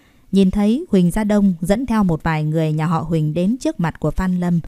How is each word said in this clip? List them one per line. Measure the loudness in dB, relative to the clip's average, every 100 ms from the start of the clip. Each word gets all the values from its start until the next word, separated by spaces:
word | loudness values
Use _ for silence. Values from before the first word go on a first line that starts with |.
| _ _ _
Nhìn | 2 2
thấy | 2 0 0 0
Huỳnh | 2 2
Gia | 0
Đông | 0 2 2 0
dẫn | -2 -2 0
theo | 0
một | 0 0
vài | -2 -2
người | -2 0 0
nhà | 0 0
họ | -2
Huỳnh | -2 -2 0
đến | 0 -2 -2
trước | -4 -2
mặt | -4 -2
của | -4
Phan | -2 -2 0
Lâm, | 0 0